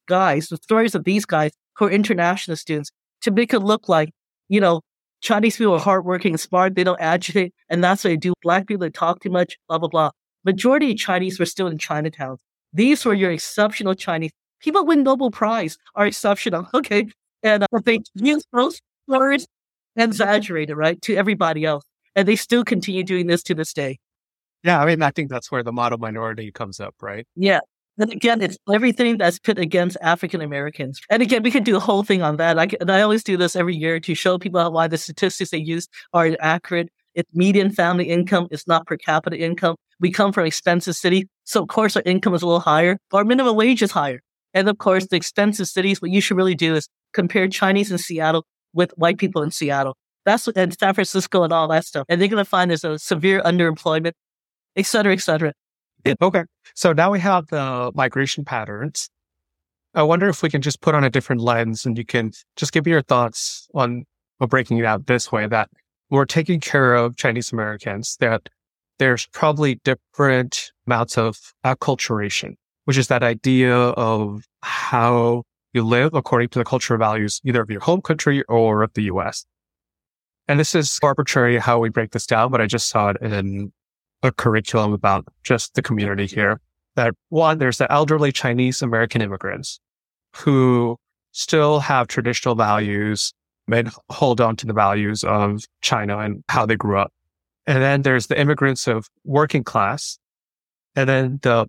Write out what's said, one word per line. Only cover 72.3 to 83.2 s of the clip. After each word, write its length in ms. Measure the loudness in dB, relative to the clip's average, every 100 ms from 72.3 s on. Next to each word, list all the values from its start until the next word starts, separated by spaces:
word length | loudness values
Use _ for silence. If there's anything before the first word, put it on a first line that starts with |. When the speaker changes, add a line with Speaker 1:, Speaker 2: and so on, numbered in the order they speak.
| -6 -8 -14 _ _
Speaker 2:
which 140 | -2 0
is 100 | 2
that 160 | 2
idea 520 | 2 0 2 4 4 4
of 680 | 2 0 0 0 -2 -6 -14 _
how 840 | -10 -8 -2 2 4 4 2 0 -6 _ _
you 120 | -2
live 300 | 2 4 2
according 360 | 0 0 0 2
to 100 | -2
the 60 | -2
cultural 340 | -2 0 0
values, 400 | 2 0 -2 -2 -2
either 160 | 0
of 80 | -2
your 100 | -2
home 200 | 0 0
country 420 | 0 0 0 0
or 400 | 2 2 4 2
of 100 | 0
the 100 | -2
U 180 | -2 -2
S. 240 | -4 -8 -14 _ _ _ _ _ _ _ _ _ 0
And 80 | 0
this 160 | 2
is 240 | 0 0 0
arbitrary 540 | 0 2 0 2 2 2
how 220 | 2 2
we 100 | 2
break 220 | -2 -2
this 140 | -6 0
down, 260 | 2 2
but 100 | 2
I 60 | 0
just 200 | -2 -2
saw 220 | 0 0
it 80 |
in 540 | 0